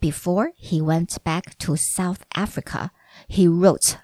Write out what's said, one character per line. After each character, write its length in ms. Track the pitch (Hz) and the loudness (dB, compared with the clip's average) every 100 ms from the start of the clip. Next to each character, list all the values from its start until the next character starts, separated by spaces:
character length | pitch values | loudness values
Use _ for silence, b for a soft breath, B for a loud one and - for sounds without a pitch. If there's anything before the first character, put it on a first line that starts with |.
before 540 | - - 180 185 302 - | -4 -2 -2 0 0 -4
he 240 | - 160 | -4 -2
went 340 | 156 160 175 - | 2 0 0 -6
back 200 | - 160 - - | -4 -6 -6 -10
to 180 | - 151 | -4 -2
South 440 | - - 180 190 - | -2 -2 -2 -4 -8
Africa, 640 | - 208 - - - - b b b b | -6 -4 -6 -8 -8 -8 b b b b
he 180 | - 175 | 4 4
wrote 500 | 170 190 - - - | 6 6 4 0 -4